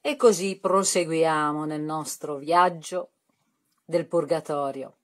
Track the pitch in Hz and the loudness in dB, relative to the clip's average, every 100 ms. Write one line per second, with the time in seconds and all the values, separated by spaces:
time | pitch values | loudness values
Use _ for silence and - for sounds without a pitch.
0 | - 285 240 185 196 190 190 185 190 185 | -4 4 4 4 -2 -2 0 2 2 0
1 | 165 160 160 156 151 151 151 151 151 156 | 0 2 2 2 0 -2 -6 -6 -4 -6
2 | 151 - 156 147 139 170 180 170 151 180 | -6 -10 -8 -8 0 4 4 2 -8 -10
3 | 175 _ _ _ _ _ _ _ - 170 | -10 _ _ _ _ _ _ _ -2 -2
4 | 160 170 147 165 156 147 139 135 123 _ | 0 0 0 -2 -2 -4 -2 -6 -12 _